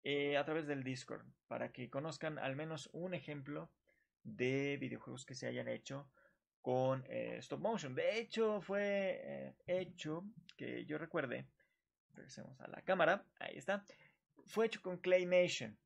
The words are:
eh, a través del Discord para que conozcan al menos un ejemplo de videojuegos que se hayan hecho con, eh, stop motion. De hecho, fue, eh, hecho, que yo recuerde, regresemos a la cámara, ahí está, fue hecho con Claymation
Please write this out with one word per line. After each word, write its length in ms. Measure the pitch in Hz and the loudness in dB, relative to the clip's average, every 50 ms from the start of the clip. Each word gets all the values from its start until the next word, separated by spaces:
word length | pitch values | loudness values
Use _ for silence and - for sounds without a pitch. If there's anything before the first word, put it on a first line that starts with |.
eh, 340 | - 139 143 143 143 143 143 | 0 0 2 2 2 4 4
a 80 | 139 143 | 2 2
través 220 | 156 156 165 156 | 2 0 -2 0
del 160 | 147 143 135 | 0 -2 -2
Discord 420 | 127 131 131 127 - - 117 104 117 127 - _ _ | -2 -2 -4 -4 -6 -8 -10 -10 -10 -16 -20 _ _
para 240 | _ 120 117 120 - | _ -4 -4 -4 -4
que 200 | - - 123 - | -6 -8 -10 -6
conozcan 500 | - 139 147 165 139 - 165 156 151 - | -4 -4 -4 -4 -6 -4 -4 -4 -2 -2
al 160 | - 135 135 | -2 -2 -2
menos 340 | 139 156 160 160 147 - - | -2 -4 -4 -6 -8 -8 -10
un 220 | - 156 175 185 180 | -8 -6 -4 -4 -4
ejemplo 560 | 160 - 151 147 147 135 143 147 156 170 - _ _ _ _ _ _ _ _ _ _ _ | -6 -6 -6 -8 -8 -6 -6 -6 -8 -8 -10 _ _ _ _ _ _ _ _ _ _ _
de 540 | - 107 - 127 127 135 135 139 143 139 139 | -14 -2 0 2 2 4 2 2 2 0 -2
videojuegos 440 | 131 131 120 117 - 123 123 127 - | -2 -4 -6 -6 -8 -10 -10 -12 -10
que 100 | - 131 | -10 -10
se 100 | 127 131 | -6 -4
hayan 220 | 120 123 123 123 123 | -4 -4 -2 -2 -2
hecho 400 | 117 120 - - 139 139 143 - _ _ _ _ _ _ _ _ _ _ | -4 -6 -6 -8 -10 -10 -10 -14 _ _ _ _ _ _ _ _ _ _
con, 440 | - 127 127 127 127 131 131 131 131 - | 0 2 4 4 6 4 2 2 -2 -4
eh, 280 | 120 117 117 117 117 117 | -4 -2 -2 -2 -4 -6
stop 220 | 117 - 143 139 | -6 -6 -6 0
motion. 340 | 165 208 226 180 147 135 127 | 0 0 0 0 -2 -2 -2
De 240 | 143 165 175 208 226 | 2 2 2 2 2
hecho, 420 | 233 - - 220 226 214 214 202 | -2 -2 0 2 4 4 2 0
fue, 600 | 165 - 196 202 202 202 202 202 196 190 - - | 0 0 2 2 4 4 4 4 4 2 0 -2
eh, 320 | - - 139 139 135 135 131 _ _ | -4 -8 -6 -6 -8 -10 -12 _ _
hecho, 580 | - 180 185 185 180 180 - - 151 156 165 196 208 233 - - - - | 0 0 0 0 -4 -8 -8 -4 -4 -4 -4 -6 -10 -14 -16 -20 -20 -12
que 280 | - 127 123 123 120 123 | -8 -6 -6 -4 -6 -4
yo 120 | 131 156 147 | -4 -4 -6
recuerde, 480 | 151 156 - 170 139 127 120 123 135 - _ _ _ _ _ _ _ _ _ _ _ _ _ | -4 -2 0 0 0 0 -2 -6 -6 -10 _ _ _ _ _ _ _ _ _ _ _ _ _
regresemos 460 | - - - - - - - 131 - | -20 -18 -14 -14 -14 -14 -14 -16 -14
a 80 | - - | -14 -12
la 140 | - - | -12 -6
cámara, 420 | - - 190 185 165 156 185 214 - _ _ - | 0 2 6 6 8 6 6 4 0 _ _ -8
ahí 180 | - 50 50 | -8 -8 -8
está, 280 | - - - 196 202 196 - - - - - _ _ _ _ _ - - | -6 0 0 0 0 -2 -10 -20 -20 -20 -20 _ _ _ _ _ -20 -18
fue 200 | - - 208 226 | -4 2 2 2
hecho 140 | 220 - - | 2 2 -4
con 160 | - 185 180 175 | -4 -6 -4 -2
Claymation 760 | - 180 185 185 185 180 185 180 180 175 - - 123 107 107 _ _ | 4 6 6 6 6 6 6 6 6 6 2 -2 -4 -8 -10 _ _